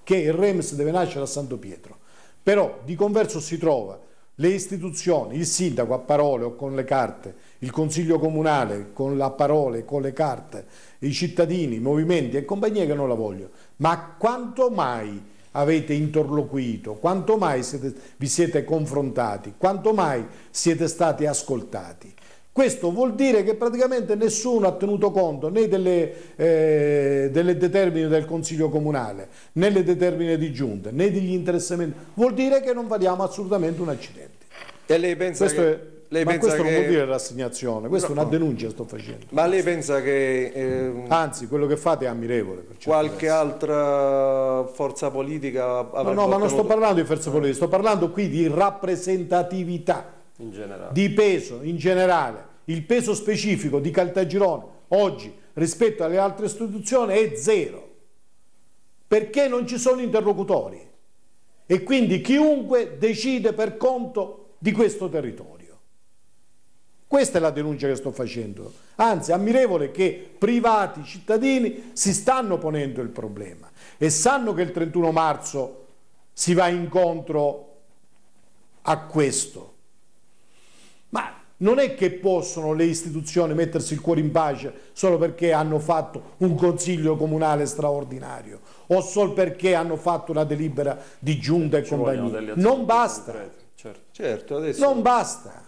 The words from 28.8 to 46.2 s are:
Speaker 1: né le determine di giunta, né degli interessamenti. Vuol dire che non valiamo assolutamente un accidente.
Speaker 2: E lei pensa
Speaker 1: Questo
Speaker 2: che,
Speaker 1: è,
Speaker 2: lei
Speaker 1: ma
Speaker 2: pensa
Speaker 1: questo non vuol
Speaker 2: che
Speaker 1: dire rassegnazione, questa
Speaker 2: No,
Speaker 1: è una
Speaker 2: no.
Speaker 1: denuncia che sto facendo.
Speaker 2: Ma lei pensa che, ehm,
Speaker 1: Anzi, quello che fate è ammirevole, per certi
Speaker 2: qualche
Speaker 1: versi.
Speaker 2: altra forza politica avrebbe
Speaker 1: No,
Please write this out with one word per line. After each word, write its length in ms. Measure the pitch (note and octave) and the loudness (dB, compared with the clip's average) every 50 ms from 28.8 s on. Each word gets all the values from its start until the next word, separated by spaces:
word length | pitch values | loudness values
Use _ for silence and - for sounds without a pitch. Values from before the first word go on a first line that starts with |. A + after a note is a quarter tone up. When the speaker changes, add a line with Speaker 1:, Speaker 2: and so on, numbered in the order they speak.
| D3 D3+ D3 C3+ A#2+ G#2+ G2+ G2 F#2+ - - - - - - | 0 0 -2 -2 -4 -4 -8 -10 -14 -16 -18 -20 -20 -8 0
Speaker 1:
né 160 | D#3+ F3+ G#3 | 2 2 4
le 140 | G3+ F#3+ F3+ | 4 4 4
determine 560 | E3 F3+ E3 F3 F3+ F3+ E3 E3+ E3 E3 D#3 | 2 2 2 2 0 2 0 0 0 0 0
di 120 | D#3 D#3+ | 0 -4
giunta, 380 | C3+ A#2+ C#3 A#2+ G#2 G2+ F#2 G#2 | -4 -4 -4 -4 -4 -6 -8 -8
né 200 | A#2 C3+ F3+ G#3 | -2 0 2 2
degli 220 | F3+ G3 F#3+ F3+ F#3 | 2 0 -2 0 -2
interessamenti. 640 | F3+ E3 F3+ F3 E3+ E3+ - F3+ F3 F3 D#3 D3 - - - - | -2 -2 0 -2 -2 -2 -2 -4 -4 -4 -4 -6 -10 -14 -14 0
Vuol 180 | G3+ A3+ B3+ A3 | 2 2 2 2
dire 280 | A3 C4 C4+ C4+ C4+ | 2 2 2 2 2
che 120 | C4+ C4 B3 | 2 0 -2
non 140 | A#3+ A#3 A3 | -2 -2 -2
valiamo 340 | A3 G#3 F#3 F#3 F3+ F3+ | -2 0 2 2 2 0
assolutamente 580 | G3 F3+ - - G#3 F#3 G#3 G3 E3+ E3 E3 D#3+ | -2 -4 -4 -6 -4 -2 0 0 0 -2 -2 -4
un 100 | F3+ E3 | -4 -4
accidente. 560 | C#3+ A#2+ - - - - - C2+ - - - - - - - - - - - - | -4 -6 -8 -14 -16 -18 -20 -20 -20 -20 -20 -20 -20 -20 -18 -18 -20 -20 0 2
Speaker 2:
E 100 | D#3 E3 | 2 2
lei 180 | E3+ F3+ E3+ | 2 0 0
pensa 280 | D#3+ F#3 F#3 E3+ - G3 | 0 -2 -4 0 2 2
Speaker 1:
Questo 180 | F#3+ - - | 2 4 4
Speaker 2:
che, 100 | E3+ D#3+ | 4 4
Speaker 1:
è, 80 | D#3 D#3+ - - - - - - | 2 0 -4 -16 -18 -20 -14 -4
Speaker 2:
lei 160 | D3 D#3+ E3 | -2 0 2
Speaker 1:
ma 80 | E3 | 2
Speaker 2:
pensa 140 | F3 D#3+ F3+ A3 | 2 4 4 2
Speaker 1:
questo 160 | D#3 D3+ E3 | 4 4 2
non 80 | D#3 | 2
vuol 120 | D#3+ D#3+ - | 4 2 4
Speaker 2:
che 40 | - | 4
Speaker 1:
dire 160 | F3 D#3 C#3 | 4 2 4
rassegnazione, 840 | C3 C3 C3 - - B2 B2 C3 A#2+ A#2+ - C3 B2 A2+ A2 G#2+ A#2+ | 2 0 -2 -2 -6 -6 -6 -6 -6 -6 -6 -4 -4 -4 -4 -2 -2
questa 180 | F3 F#3+ - E3+ | 0 0 0 0
Speaker 2:
No, 60 | D3 | 0
Speaker 1:
è 40 | C#3+ | 0
una 80 | D3+ | 0
Speaker 2:
no. 40 | D3 | 2
Speaker 1:
denuncia 340 | D3+ E3 E3 D#3 B2 - A#2 | 2 0 2 0 -2 -2 -6
che 60 | A2 | -8
sto 140 | G#2+ - A#2 | -8 -8 -12
facendo. 400 | - - A2 G#2 A2 A#2 A2+ - - | -12 -10 -14 -12 -14 -14 -16 -16 -4
Speaker 2:
Ma 160 | - D#3 D#3+ | 0 0 2
lei 160 | F3 F#3 F#3+ | 2 2 2
pensa 400 | F3 E3 F3 E3 C#3+ C#3 C#3+ C#3 | 2 0 0 -2 -2 0 0 0
che, 440 | B2+ C3+ C#3 C#3 C3+ C3 C3 B2+ B2+ B2 | 2 2 2 2 2 2 2 0 0 -2
ehm, 580 | B2 C3+ C3 B2+ C3 C3 C3 B2+ B2 A#2+ B2 B2 | -4 -4 -4 -2 -2 -2 -2 -4 -4 -6 -2 0
Speaker 1:
Anzi, 360 | D#3 E3 D#3+ D3 - - B2 A2 | 0 2 2 0 -4 -8 -8 -4
quello 200 | C#3 D3 D3 C#3+ | 0 0 2 0
che 100 | D3+ D3+ | 0 0
fate 280 | - F3 D#3+ C3+ C3+ | 2 0 0 0 0
è 20 | B2 | -4
ammirevole, 540 | A#2 A#2 A2+ A#2 B2 A#2+ G#2 F#2+ F#2 F2+ | -4 -4 -4 -2 0 -2 -2 -2 -8 -12
per 80 | F2 - - - | -14 -18 -20 -12
certi 80 | - | -2
Speaker 2:
qualche 420 | D3 D#3 D#3 D#3 D3+ D#3 - D#3+ D#3 | 0 2 2 2 0 -2 -4 -2 0
Speaker 1:
versi. 120 | D#3 D#3+ | 2 2
Speaker 2:
altra 1300 | D#3 D3 - - - D#3 D3+ D3 D3 C#3+ C#3+ C#3+ C#3 C#3 C3+ C3+ C3+ C3+ C3+ C3+ C3 C3 C3 C3 B2+ C3 - | 2 0 -2 -4 -4 -2 0 0 2 2 2 2 2 2 2 2 2 2 2 2 2 0 0 0 -2 -4 -4
forza 380 | - D3 C#3 C3+ - - C#3 | -6 -6 -6 -4 -4 -6 -4
politica 680 | C3 C3+ C3+ C#3 D#3 D3+ C3+ C#3 A#2+ C3 B2 B2 B2 B2 | -4 -4 -6 -4 -6 -6 -6 -4 -4 -2 -2 -2 -2 -2
avrebbe 360 | B2 A#2+ - - C3+ - - | -4 -4 -4 -2 -2 0 2
Speaker 1:
No, 60 | G3+ | 2